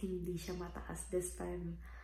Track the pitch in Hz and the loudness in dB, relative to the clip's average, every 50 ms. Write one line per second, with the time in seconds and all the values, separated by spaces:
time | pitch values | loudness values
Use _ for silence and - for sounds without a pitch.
0 | 202 185 185 180 175 175 175 165 - 185 180 175 180 170 170 165 - - 165 170 | 0 2 2 2 2 2 2 2 2 0 0 0 -2 -2 -4 -4 -4 -4 -4 -4
1 | - - 185 180 180 175 - - 175 175 180 175 175 170 170 - - - - - | 0 2 4 4 4 2 0 -2 -2 0 0 0 0 -2 -2 -4 -6 -10 -10 -12